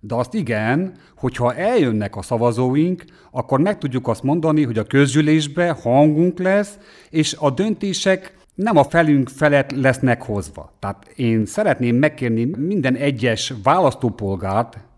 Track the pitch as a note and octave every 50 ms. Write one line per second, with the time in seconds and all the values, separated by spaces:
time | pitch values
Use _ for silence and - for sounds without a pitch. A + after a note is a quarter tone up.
0 | - G#2+ A2 A#2+ B2 A#2+ - A3 F3 - A#2 G#2+ A2 A2+ B2+ D3+ F#3 F#3+ F3+ -
1 | _ _ _ _ - B2+ B2 - A#2+ A#2+ B2 B2+ F3 G#3+ B3+ A#3+ D#3 B2+ A2 G#2+
2 | G#2+ G2 - G2+ F#2+ - B2+ A2+ A#2 A#2+ A#2 A2 B2+ B2+ C3 D3 D#3 F3 F#3 F3
3 | - - - _ _ - _ C3 A#2+ - C#3 C3 D#3 G3 G#3 G#3 - C#3 A#2+ C3
4 | B2+ - A2 - - C3 D3 F3 D#3 D#3+ D3+ D3+ D3+ A#2+ A#2 A2 G#2+ - - C3+
5 | C#3+ C#3 A#2 D3+ D#3 D3 D#3 D#3+ D3+ D3 C#3 F3 F3 F3 D3+ C3+ - A#2+ A#2+ C3+
6 | D3 D#3 D3+ D3+ E3+ F3+ F3 F3+ F#3 F#3 F#3+ G3+ G#3 G3+ - - - - - -
7 | - _ - D#3+ D3+ - - - - C#3+ C3+ A#2+ G3 A3 G#3 G#3+ - G3+ F#3 -
8 | - G3 F#3+ F#3 F#3 - _ _ _ _ _ - F#3+ A3+ A3 G3 F3 - - E3+
9 | E3 D#3 D3 C#3 C3 A#2+ - - D#3 D3 C#3+ C#3+ C3+ C#3 C#3+ B2 C3 C3+ B2+ -
10 | - B2+ A#2 A2+ - - G#2+ G2+ F2+ - - - D2+ - _ _ - G2 G2+ -
11 | - - - - C3+ A#2 A2+ A2 G#2+ G#2 - - G#3+ - C#3 - B2+ A#2+ A#2+ B2
12 | C#3+ D3+ D3 - C3 A#2+ A#2 A2+ A#2 C3 F3 G#3 C#3 F3 G#3 G3 C#3 C3 B2+ A#2+
13 | C#3+ C#3+ C#3 A2+ G#2 A#2+ A2+ G#2+ - - C3+ A2+ F#2+ B2+ D3+ F#3 F#3 C#3 - -
14 | - A#2+ G2 - A2 G2 G2 F#2 F2+ F#2+ F#2+ G#2+ B2 A#2+ - G#2 - _ _